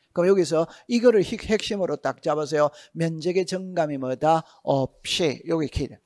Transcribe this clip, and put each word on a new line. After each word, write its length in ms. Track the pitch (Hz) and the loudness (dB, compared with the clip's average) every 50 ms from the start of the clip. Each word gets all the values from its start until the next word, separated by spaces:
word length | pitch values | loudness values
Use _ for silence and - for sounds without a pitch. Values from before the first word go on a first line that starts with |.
| _ _ - | _ _ -2
그럼 160 | 175 175 185 | 0 2 4
여기서 360 | 196 196 170 143 165 156 165 - - - _ - | 4 4 2 2 0 0 0 -2 -6 -14 _ -2
이거를 340 | 240 240 220 247 220 208 175 | 0 4 6 6 6 6 2
핵-, 220 | - 233 214 - - | 0 -2 -8 -4 -2
핵심으로 480 | 220 208 - - 220 202 180 160 147 | -2 -2 -2 -4 -4 -4 -2 -4 -4
딱 260 | - - 135 - - - | -4 -4 -6 -6 -4 -4
잡으세요. 480 | 165 156 151 151 135 156 147 147 147 - - - _ - | -2 -2 -2 -2 -2 2 2 2 2 0 -4 -16 _ -6
면적의 540 | 160 165 165 165 156 156 180 175 190 185 | -4 -4 -4 -4 -4 -4 -2 0 0 -2
정감이 520 | - 185 185 190 185 185 170 160 151 143 135 | -2 -4 -8 -8 -6 -4 -2 -2 -2 -4 -6
뭐다? 440 | 131 127 131 - 147 156 165 160 156 - _ _ - | -4 -6 -4 0 2 2 2 2 0 -4 _ _ -2
없이. 800 | - 143 135 131 - - _ - - - - 180 147 120 - - | 0 0 2 0 -2 -6 _ -8 -6 -2 0 0 0 -2 -4 -4
여기 220 | 160 165 165 151 - | -4 -2 -2 -2 -4
키. 200 | - - 143 - 107 - _ | -4 -6 -6 -6 -8 -14 _